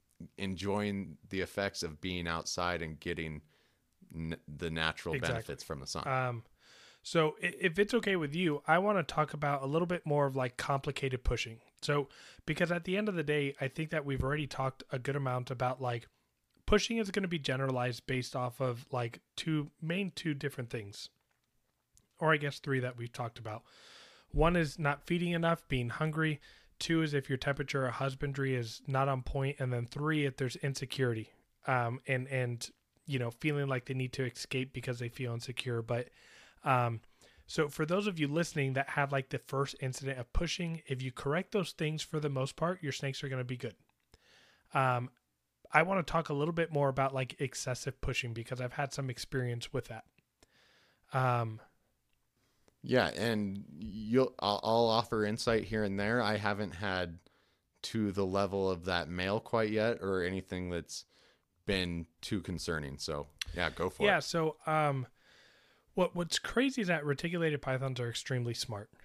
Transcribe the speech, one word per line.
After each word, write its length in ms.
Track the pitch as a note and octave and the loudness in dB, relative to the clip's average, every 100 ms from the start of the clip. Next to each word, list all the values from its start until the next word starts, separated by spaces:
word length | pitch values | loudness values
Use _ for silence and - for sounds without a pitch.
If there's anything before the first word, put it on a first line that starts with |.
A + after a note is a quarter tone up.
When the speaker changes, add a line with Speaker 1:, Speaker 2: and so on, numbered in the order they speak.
| _ - F2 - | _ -18 -16 -6
Speaker 1:
enjoying 800 | F#2+ F2 G2 G2+ G#2 G2 F2 D2 - | -6 -4 -2 0 0 -2 -4 -10 -6
the 100 | F#2+ | -2
effects 440 | F2 - G2 - | -2 0 -2 0
of 160 | E2 D2+ | -6 -4
being 260 | F#2 F2+ E2+ | -4 -2 -2
outside 560 | E2 - - F2 F2 | -2 -2 -2 0 0
and 160 | D#2+ D#2 | -2 -6
getting 420 | E2+ F2 D#2+ D2+ - _ _ _ _ _ - | -6 -4 -4 -6 -12 _ _ _ _ _ -16
n-, 240 | E2 D#2+ E2 - | -8 -6 -6 -10
the 200 | D2 E2+ | -6 -4
natural 460 | D#2+ D#2+ - E2+ | 0 0 0 -4
Speaker 2:
Exactly. 200 | D2+ D#2+ | 0 0
Speaker 1:
benefits 280 | D#2+ - C2+ | 0 -4 -10
from 160 | - D2 | -8 -8
the 80 | C2+ | -6
sun. 220 | - - | -6 -2
Speaker 2:
Um, 340 | C3 B2+ A#2+ - _ - - - - | 0 0 -4 -10 _ -20 -20 -20 -18
so 320 | - E3+ D#3 - | -2 2 2 2
i-, 140 | F3 - | -4 0
if 180 | F3+ D#3+ | 0 2
it's 160 | G#3 | 2
okay 220 | A#3 G3+ F#3 | 2 2 0
with 180 | D3 | 0
you, 260 | D#3+ F3+ C#3+ - | 0 2 0 4
I 120 | E3 | 4
wanna 260 | G3+ G3+ | 6 2
talk 280 | D3 - D3+ | 0 0 0
about 300 | D3 D3 C#3+ | 0 0 0
a 40 | C3+ | 2
little 200 | D#3 F3 | 2 2
bit 180 | F3 | 0
more 220 | D3+ D3 C#3 | 2 4 4
of, 80 | |
like, 220 | C3+ B2+ - | 2 -2 -2
complicated 680 | - C#3 C#3+ - C3+ B2+ | 0 0 0 -2 -2 0
pushing. 380 | - A#2+ A#2 A2+ - - | 2 0 -2 -8 -20 -10
So, 260 | - D3 C3+ - - - | 0 0 0 -8 -20 -14
because 280 | - D3+ E3+ | -4 0 2
at 100 | F3 | 0
the 140 | E3+ F#3+ | 0 0
end 120 | G#3+ | 0
of 60 | |
the 80 | F3 | 0
day, 320 | D3 D3 C#3 - | 2 2 0 -2
I 80 | C3+ | -4
think 220 | - D#3 | -4 -4
that 140 | D#3+ | -2
we've 200 | C#3+ C3+ | -2 0
already 240 | C3 D3 C#3 | 0 0 -2
talked 340 | - C3 - - | -2 -2 -4 -8
a 80 | C3+ | -6
good 160 | B2 | -2
amount 380 | C#3 C3+ B2 B2 | -2 0 -2 -2
about, 280 | B2 B2+ C3 | -2 0 0
like, 280 | B2 A#2+ - _ _ _ _ _ - | -2 -4 -6 _ _ _ _ _ 6
pushing 300 | G#3 - A3+ | 6 6 0
is 160 | G3+ | 0
gonna 160 | G3 F#3+ | 0 0
be 100 | E3+ | 0
generalized 640 | C#3 C3 C3+ B2+ B2 A#2 - | 0 0 2 2 0 -2 -2
based 260 | C3 A#2+ | -2 0
off 260 | C3+ B2 - | -2 -2 0
of, 260 | C3 A#2+ - | -2 -2 -4
like, 300 | B2 A#2+ - _ - | -2 -2 -6 _ -6
two 340 | E3 D#3 C#3+ - | 0 0 0 -6
main, 300 | D#3+ F3+ F#3+ | -2 -2 -2
two 240 | - D#3+ | -2 -2
different 340 | C#3 C#3+ - A#2+ | -2 -2 -4 -6
things, 420 | B2 G2+ - - _ _ _ _ _ _ _ _ _ _ - | -6 -8 -12 -14 _ _ _ _ _ _ _ _ _ _ -2
or 140 | D#3+ | 2
I 60 | D#3 | 2
guess 200 | C#3+ - | 0 -6
three 220 | D3+ C3+ | -2 0
that 160 | B2 A#2+ | 0 -6
we've 160 | A#2 | -10
talked 260 | - A#2+ - | -6 -8 -8
about. 240 | A2 G#2+ - - - - - - _ | -10 -10 -12 -20 -20 -20 -20 -20 _
One 240 | C#3+ D#3+ F3 | 4 6 6
is 240 | D3+ - | 2 0
not 260 | C#3+ C#3+ - | 0 0 0
feeding 240 | F3 F3 | 0 2
enough, 380 | E3+ E3 E3+ - | 2 2 2 0
being 220 | C3 A#2+ | -2 -2
hungry. 500 | - D#3 D#3 D#3 D3 - - - - | 0 -2 2 0 0 -8 -20 -20 -8
Two 220 | - E3 | 0 2
is 100 | D#3 | 4
if 160 | C#3+ C3+ | 0 0
your 100 | C3 | -2
temperature 480 | C#3+ C#3 C3+ C#3 B2+ | 0 -2 0 0 0
or 40 | |
husbandry 640 | A2+ C3+ C3+ C#3+ C#3 C3+ | 0 -2 -2 -4 0 0
is 280 | B2+ A2+ - - | 0 -2 -6 -2
not 220 | C3+ C#3 | 2 2
on 140 | C3 | 2
point. 340 | - C#3 C3+ C#3+ | 0 0 0 0
And 140 | B2+ | 0
then 120 | A#2+ | 0
three, 420 | A#2+ C#3+ D3+ D#3 C#3+ | -2 -2 0 2 2
if 100 | - | 0
there's 180 | B2+ - | -4 -2
insecurity, 760 | C#3+ C3+ C3 - B2+ A2 G#2+ _ _ _ - | -4 -2 -4 0 2 0 -6 _ _ _ 0
um, 340 | B2+ A#2+ B2+ - | 2 2 -2 -2
and, 220 | C3 C3 | -2 0
and, 420 | C3 B2 A#2 - _ _ _ | -2 0 -2 -8 _ _ _
you 140 | - C3+ | -4 -2
know, 140 | A#2+ | -2
feeling 340 | - D3+ D3 C#3 | -2 0 0 0
like 200 | B2+ - | -2 -2
they 80 | |
need 180 | C3 B2+ | -4 -4
to 120 | - | -2
escape 480 | B2+ - - C3 B2+ | -4 -4 -4 -2 -2
because 280 | B2+ C3 A#2+ | -6 -6 -4
they 80 | A#2+ | -6
feel 240 | - B2+ | -4 -4
insecure. 500 | A#2 - A#2+ B2+ A#2 | -4 -6 -6 -2 -2
But, 260 | A2+ A#2+ B2+ - - - - - | -2 -2 -4 -12 -20 -20 -20 -6
um, 360 | C#3+ B2+ A#2+ A2+ - _ - - - | 2 4 4 -2 -10 _ -20 -20 -8
so 200 | - D3 | -2 0
for 160 | - | 0
those 220 | D#3 F#3+ G#3 | 0 2 0
of 140 | E3 | 0
you 80 | C#3+ | 0
listening 460 | D#3+ E3+ D#3 C3+ | 2 0 0 0
that 160 | C3+ C3+ | 0 0
have, 200 | - C#3 | 0 2
like, 200 | C#3 C3 | 0 -2
the 80 | C3+ | -6
first 360 | - C3+ C#3 - | -4 -2 -2 -2
incident 400 | C3 B2+ C3+ C3 | -4 -4 -6 -6
of 120 | A#2 | 0
pushing, 500 | - E3+ - E3+ E3 - | 2 2 -2 -4 -4 -4
if 160 | B2+ | -4
you 80 | C3 | -4
correct 400 | - C#3 D#3+ F#3+ | -4 0 0 0
those 220 | G#3 F3 | 0 0
things, 280 | - D#3 D#3 | -2 -2 -2
for 200 | - D#3 | -4 -2
the 80 | D3 | -2
most 260 | C3+ C3 | 0 -2
part, 260 | - E3 F#3 | 0 -2 -2
your 120 | D3 | -4
snakes 320 | - C#3 C3+ | -4 -4 -4
are 40 | C#3 | -4
gonna 140 | C3 | -4
be 140 | B2 B2 | -4 -4
good. 180 | A#2+ - _ _ _ - _ - - _ _ | -6 -10 _ _ _ -20 _ -20 -20 _ _
Um, 380 | C#3+ C3 B2 B2 _ _ _ _ _ - | 2 4 4 0 _ _ _ _ _ 2
I 100 | D3+ | 4
wanna 220 | E3+ G3 | 6 2
talk 240 | D3+ E3 D#3+ | 2 0 2
a 60 | |
little 200 | C#3+ D3+ | 0 2
bit 160 | E3+ E3 | 2 0
more 160 | D3+ C#3+ | 4 2
about, 240 | C3+ C3+ | 4 2
like, 280 | C3+ B2+ - | 2 -2 -2
excessive 600 | C#3 - - B2 - - | -4 -4 -4 -4 -4 -4
pushing 340 | C#3 B2+ A#2+ | -2 -2 -2
because 260 | A2+ A2+ B2+ | -6 -6 -4
I've 140 | B2 | -4
had 180 | - C#3+ | -2 -4
some 180 | - C3+ | -2 -4
experience 600 | B2 - C3+ B2 A#2+ - | -4 -4 -2 0 -2 -4
with 160 | A2 - | -6 -4
that. 160 | A2 - _ _ _ _ _ _ _ _ _ _ | -10 -14 _ _ _ _ _ _ _ _ _ _
Um, 480 | C3 B2+ A#2+ A2+ A2 - _ _ _ _ _ _ _ _ _ _ _ | 2 4 4 0 -6 -14 _ _ _ _ _ _ _ _ _ _ _
Speaker 1:
Yeah, 260 | - B2 E2+ | 2 4 4
and 560 | A#1+ A2+ G#2+ G2+ G2 - D2 | 2 0 2 0 -4 -10 -10
you'll, 540 | G#2+ G2+ G#2+ B2 B2 - | -10 -8 2 4 4 2
I'll, 220 | G2+ G#2 | 2 4
I'll 240 | A2 A2+ A#2 | 4 6 6
offer 380 | A2+ A#2 A2 | 4 2 2
insight 400 | G#2 A2 - A2+ | 2 2 2 2
here 180 | F#2+ A2 | 2 0
and 160 | G#2 G2 | 0 0
there. 240 | G#2 A#2+ | 2 2
I 140 | G#2+ G#2+ | 2 2
haven't 400 | G#2 G2+ G2+ E2+ | 0 0 -4 -4
had 420 | G2+ F#2 F2 E2 _ _ _ _ _ _ | -2 -2 -2 -6 _ _ _ _ _ _
to 300 | - A2+ G#2 | -6 0 0
the 120 | F#2+ | 2
level 460 | F#2+ G2 G2 G2 F#2+ | 0 2 2 2 0
of 140 | F2+ | 0
that 240 | F2 F2 D2+ | 0 0 0
male 320 | F2+ F#2 A2 | -2 0 0
quite 300 | - A2+ A2 | 0 0 2
yet 280 | G#2+ A2 A#2 | 2 2 0
or 220 | F#2+ F#2+ | 0 2
anything 480 | F2 F#2+ - F#2 F2+ | 0 -2 -4 -6 -2
that's 340 | F2 D#2 - - _ _ _ _ _ - | -4 -4 -12 -14 _ _ _ _ _ 0
been 400 | G2 F2+ E2+ E2 _ | 0 2 -2 -6 _
too 200 | - G#2 | -4 -4
concerning. 560 | F2 E2+ - D#2+ C#2 C#2+ | -2 -6 -2 -2 -4 -6
So, 280 | - D2 C#2+ - - | -6 -6 -6 -10 -8
yeah, 160 | E2 E2+ | 0 0
go 200 | C2+ F2+ | 2 -2
for 160 | - G#3 | 2 4
Speaker 2:
Yeah, 120 | F3 | 4
Speaker 1:
it. 40 | |
Speaker 2:
so, 340 | - E3+ D#3+ - | 2 0 0 -2
um, 440 | - D#3 D3 C3+ B2 _ _ - - - _ _ _ | 0 2 2 0 -4 _ _ -20 -20 -20 _ _ _
what, 200 | - F3 | 0 0
what's 240 | F3 E3+ - | 0 -2 -2
crazy 420 | - A#3 C4+ C4 | 0 2 2 2
is 60 | F3+ | 0
that 180 | D#3+ | 2
reticulated 560 | D3 C#3 E3+ F3 D#3+ D3 | 2 0 0 0 0 0
pythons 380 | C3+ C3 C3+ B2 | 0 -2 -2 -2
are 100 | A#2+ | -2
extremely 460 | - - B2+ A#2+ | -4 -2 0 0
smart. 360 | A#2 - G#2 G#2+ - | -2 -4 -6 -8 -18